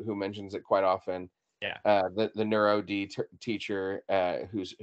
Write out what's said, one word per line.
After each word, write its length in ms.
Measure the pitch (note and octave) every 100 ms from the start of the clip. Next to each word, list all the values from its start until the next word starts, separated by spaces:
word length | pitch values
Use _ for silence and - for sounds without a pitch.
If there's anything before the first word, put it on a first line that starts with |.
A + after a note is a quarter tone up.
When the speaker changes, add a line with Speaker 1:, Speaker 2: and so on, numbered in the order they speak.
Speaker 1:
who 100 | G#2+
mentions 400 | G2+ G2 G#2 G2
it 80 | F#2+
quite 220 | - G2
often. 460 | F#2+ F#2+ - F#2 F#2 _ _ _
Speaker 2:
Yeah. 160 | G2+ - G#2+
Speaker 1:
Uh, 160 | G2+ F#2
the, 160 | F#2 A2
the 100 | G#2+
neuro 380 | G#2+ A2 G#2 G#2
D 240 | F#2 G2+ G2
t-, 160 | - A2 -
teacher, 640 | - G#2 - G2+ F#2+ G2 -
uh, 300 | G2 F2+ D2 F2+
who's, 220 | G#2+ F#2 -